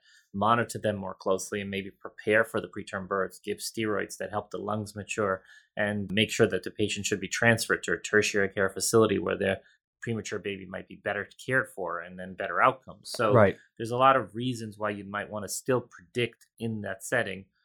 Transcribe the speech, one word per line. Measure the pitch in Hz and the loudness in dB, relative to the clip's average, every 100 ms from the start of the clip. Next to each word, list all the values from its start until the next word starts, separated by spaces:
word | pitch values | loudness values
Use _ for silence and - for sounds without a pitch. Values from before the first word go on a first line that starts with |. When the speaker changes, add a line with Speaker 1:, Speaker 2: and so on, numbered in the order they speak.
| _ _ _ | _ _ _
Speaker 1:
monitor | 98 107 117 110 104 | 0 2 2 0 -2
them | 110 101 | -2 -2
more | 95 | -6
closely, | - 101 95 - 104 | -6 -2 0 -2 -6
and | 98 | -4
maybe | 98 95 | -6 -8
prepare | - 107 - - 107 | -12 -18 -6 2 4
for | 113 107 | 4 -2
the | 92 | -6
preterm | 107 95 101 90 | -10 -8 -8 -4
births, | 98 92 - | -2 -2 -6
give | - 101 | -8 -6
steroids | - - 110 98 95 - | -6 -4 -2 -2 -4 -8
that | 98 | -8
help | 104 - | -8 -8
the | 92 | -8
lungs | 98 107 104 104 | -4 -4 -6 -10
mature, | 95 - 101 95 _ - _ - | -8 -2 0 0 _ -20 _ -4
and | 104 104 95 | -2 -2 -2
make | 98 107 | 2 2
sure | - 107 | 4 4
that | 92 | 2
the | - | -6
patient | - 101 101 98 | -2 -2 0 -4
should | 101 | -4
be | 92 | -4
transferred | - 117 110 - 85 | 2 4 4 2 0
to | - | 0
a | 87 | -4
tertiary | - 107 104 104 98 | 2 2 4 0 0
care | - 95 | 0 -2
facility | - - 113 107 95 | 0 2 4 4 2
where | 92 92 | 0 0
their | 98 95 _ _ _ _ | 0 -2 _ _ _ _
premature | - 110 98 104 | -6 -6 -6 -8
baby | 98 95 92 | -6 -8 -10
might | 92 92 | -12 -14
be | 92 | -10
better | 104 101 95 - | -4 -4 -6 -10
cared | - 127 - | 0 0 0
for | - 87 85 | -6 -6 -6
and | 87 92 | -10 -12
then | 92 | -12
better | 90 98 87 | -6 -4 4
outcomes. | 123 131 - - - | 4 4 -10 -20 -10
So | - 110 | 0 6
Speaker 2:
Right. | 113 101 - _ - | 8 8 4 _ -10
Speaker 1:
there's | 113 | -4
a | 123 | 4
lot | 131 131 | 6 6
of | 98 104 | 2 -4
reasons | 127 113 113 98 | -4 -4 -8 -6
why | 107 | -4
you | 101 98 | -4 -6
might | 101 95 | -8 -6
wanna | 104 98 | -8 -6
still | - - 127 | -6 0 0
predict | 120 - 87 123 117 - _ - | -2 -18 -8 -4 -4 -4 _ -8
in | 113 110 | -6 -4
that | 101 95 | -6 -8
setting | - 127 107 95 98 _ | -2 -2 -2 -6 -12 _